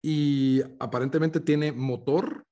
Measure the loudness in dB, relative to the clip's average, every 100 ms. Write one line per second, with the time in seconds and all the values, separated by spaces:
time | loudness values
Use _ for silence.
0 | -2 0 2 2 4 2 0 -6 -4 -2
1 | 0 0 0 0 0 0 0 -2 -4 -4
2 | 0 0 0 -10 _